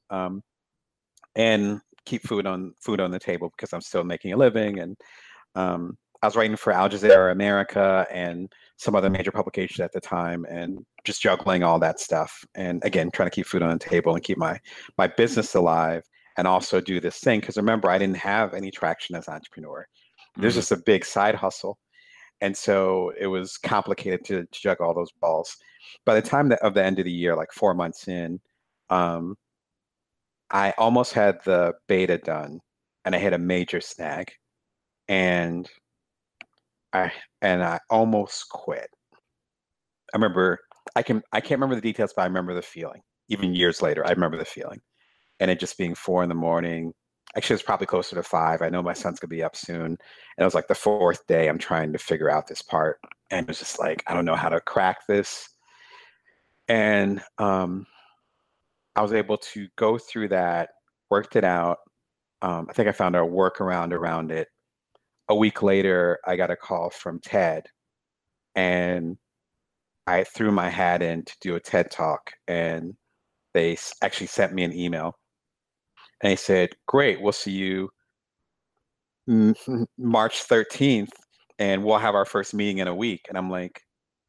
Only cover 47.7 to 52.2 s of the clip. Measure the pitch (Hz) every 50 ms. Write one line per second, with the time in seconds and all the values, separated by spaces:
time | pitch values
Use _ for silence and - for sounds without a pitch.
47.7 | 101 95 95 - - 90 - - 90 87 - - - 80 82 82 82 - 85 82
48.7 | 90 90 87 87 85 - - 87 82 - 82 80 82 82 80 80 - - - -
49.7 | 87 82 82 82 85 - - - - - - - - - 90 92 87 80 - -
50.7 | 95 - - 104 104 104 90 87 85 - - - 87 82 80 76 78 80 - -
51.7 | 82 80 78 76 76 - - - 80 76